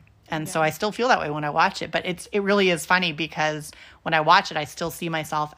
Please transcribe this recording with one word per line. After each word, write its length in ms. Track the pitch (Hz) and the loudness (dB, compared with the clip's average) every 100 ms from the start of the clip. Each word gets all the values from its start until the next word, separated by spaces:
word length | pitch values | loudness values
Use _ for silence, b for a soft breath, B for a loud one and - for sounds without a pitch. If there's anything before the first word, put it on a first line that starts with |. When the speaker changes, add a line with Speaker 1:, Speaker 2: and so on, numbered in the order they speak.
| - _ _ | -20 _ _
Speaker 1:
And 200 | 160 151 | -6 -4
so 100 | 160 | 2
Speaker 2:
Yeah. 60 | 156 | 2
Speaker 1:
I 40 | |
still 200 | 156 208 | 2 -4
feel 160 | 208 247 | 0 2
that 100 | 190 | 4
way 100 | 156 | 2
when 140 | 151 | -4
I 80 | 147 | -2
watch 300 | 160 185 - | 2 2 0
it. 80 | 160 | -4
But 140 | 170 185 | -4 -4
it's, 180 | 180 - | -6 -4
it 80 | 208 | -2
really 280 | 196 202 185 | 2 2 4
is 140 | 165 - | 2 2
funny 260 | 185 180 | 2 2
because 580 | 151 160 - 156 156 151 B B B | -2 -6 -2 -2 -2 -8 B B B
when 120 | - 160 | -2 2
I 60 | |
watch 280 | 156 180 196 | 6 4 4
it, 60 | 160 | -4
I 60 | 151 | -6
still 260 | - 170 | -6 -8
see 160 | 156 170 | -6 -4
myself 460 | 160 156 156 151 | -4 -4 -4 -4